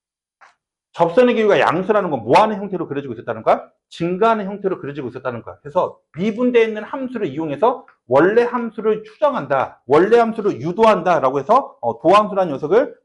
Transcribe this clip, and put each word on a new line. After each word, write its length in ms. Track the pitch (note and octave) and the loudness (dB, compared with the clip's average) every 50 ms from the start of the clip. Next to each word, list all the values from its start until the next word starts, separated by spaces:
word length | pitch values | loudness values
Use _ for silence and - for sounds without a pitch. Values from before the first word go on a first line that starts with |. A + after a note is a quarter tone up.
| _ _ _ _ _ _ _ _ - _ _ _ _ _ _ _ _ _ _ | _ _ _ _ _ _ _ _ -20 _ _ _ _ _ _ _ _ _ _
접선의 420 | - E3+ E3 - B3+ B3 B3 A#3 | -2 -2 2 4 4 4 4 2
길이가 240 | A3 A3 G#3 F#3+ D3 | 2 2 2 2 4
양수라는 520 | A#2 G2+ C3 E3+ F#3 F#3+ G#3+ G#3+ F#3+ F3+ | 2 2 2 0 -2 0 0 0 0 -2
건 140 | D3 B2 G#2 | -4 -6 -2
뭐 140 | A2 C#3+ F3 | 2 4 4
하는 180 | G#3+ A3 G#3+ | 4 4 0
형태로 320 | G3 G3+ G3 F#3+ F3 D#3+ D3+ | -6 -8 -8 -8 -8 -8 -8
그려지고 260 | D3 C#3 C3+ C#3 A#2 | -8 -10 -8 -10 -12
있었다는 280 | A2+ A2+ - A2+ A2+ G#2+ | -12 -8 -10 -10 -6 0
거야? 240 | - F#3+ A#3+ - - _ _ _ _ | 0 0 0 -2 -12 _ _ _ _
증가하는 560 | - - E3+ E3+ F3+ F#3 G#3+ A3+ A3+ G#3+ G#3 | -12 -6 -6 -4 -2 0 0 0 0 0 -4
형태로 360 | F#3+ G#3 G3 G3 F#3+ F3+ - | -8 -10 -6 -6 -6 -6 -6
그려지고 280 | - C3+ C#3+ C#3+ C#3 A#2 | -10 -12 -12 -10 -10 -10
있었다는 320 | - B2+ - B2+ A#2+ A2+ - | -10 -8 -8 -8 -8 -8 -12
거야. 120 | - F2+ - _ | -14 -18 -18 _
그래서 360 | C#3+ D3 F3+ D#3+ A2 - _ _ _ _ D3 | -6 -4 -4 -4 -4 -6 _ _ _ _ -6
미분되어 440 | F3+ A3 G#3 A3 B3+ B3 A#3+ A#3 A3+ | -6 -6 -4 -2 -2 0 2 2 2
있는 200 | A3 G#3+ G#3+ G#3+ | 2 -2 -8 -10
함수를 440 | - - C#4 C4 B3 B3+ A#3 G3+ D#3+ | -10 -10 -10 -10 -8 -8 -6 -6 -6
이용해서 580 | C3 D3 D#3+ D#3+ C#3 C#3 G#3 A#3+ C4 - - _ _ _ _ | -6 -6 -6 -6 -4 0 0 0 0 -2 -8 _ _ _ _
원래 360 | _ A#2+ C3+ D#3 F#3 G#3+ A#3 A#3+ | _ 2 4 4 4 4 2 0
함수를 600 | A#3+ A#3+ A#3+ A#3 A3+ A3 - G3+ A3 G#3+ G#3+ - | 0 -2 -4 -6 -6 -8 -4 -2 -2 -2 -2 -4
추정한다, 760 | - - _ D#4+ D4 C4 A3 D3+ B2 C#3+ C3+ A#2 - - _ _ | -14 -8 _ -2 0 0 -2 -4 -2 0 0 -2 -2 -6 _ _
원래 320 | - C3 D3+ F3 G#3 A3+ A#3+ | 2 4 4 4 6 4 4
함수를 420 | A#3 A#3 A3 A3+ G3+ G3+ D3+ A2 | 4 2 0 -2 -2 -4 -4 -2
유도한다라고 800 | A#2+ E3 F3 F#3 A3+ A3 G#3+ F#3 D#3+ F3+ F3 D3+ C3 C3 C3+ C#3 | -6 -6 0 2 4 4 4 4 2 0 0 2 2 0 0 -2
해서, 380 | C3 - G#3+ C4 C#4 - - _ | 0 2 2 2 2 -2 -12 _
어, 180 | - A#2 A2+ - - | -6 -6 -6 0 2
도함수라는 500 | D#3+ F#3+ G#3 G#3+ F#3+ F#3+ F#3+ F#3+ F3 C#3 | 4 4 4 4 2 0 -2 -2 -2 -2
녀석을, 420 | B2+ C#3+ D3 F3 A#3 C#4+ - - _ _ | -6 -2 2 2 2 2 2 -4 _ _